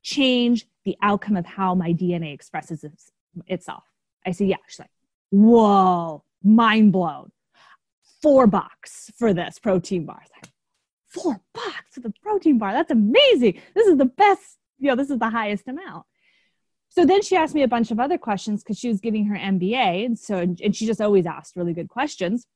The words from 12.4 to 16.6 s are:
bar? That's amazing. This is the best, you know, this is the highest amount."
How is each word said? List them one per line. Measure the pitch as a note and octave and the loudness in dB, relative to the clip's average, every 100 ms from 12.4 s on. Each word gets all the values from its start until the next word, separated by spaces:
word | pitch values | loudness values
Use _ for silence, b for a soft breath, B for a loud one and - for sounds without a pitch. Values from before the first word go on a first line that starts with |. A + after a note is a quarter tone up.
| E4 B3 | 2 0
bar? | G3+ | 0
That's | A#3 E4 | -4 0
amazing. | A#3+ G#3 G#4+ C#5+ F4+ A#3 - B | 0 2 4 4 4 2 -2 B
This | F#4+ G#4+ | 0 2
is | C#4+ | 4
the | B3+ | 2
best, | - G4+ F#4+ - _ _ _ | 2 2 2 -6 _ _ _
you | C#4 | -2
know, | B3 | -2
this | C#4 | -2
is | C4 | -4
the | A3 | -4
highest | A3+ G#3+ G#3 - | -4 -6 -6 -8
amount." | C#4 F#4+ - _ _ _ _ _ _ | -14 -14 -20 _ _ _ _ _ _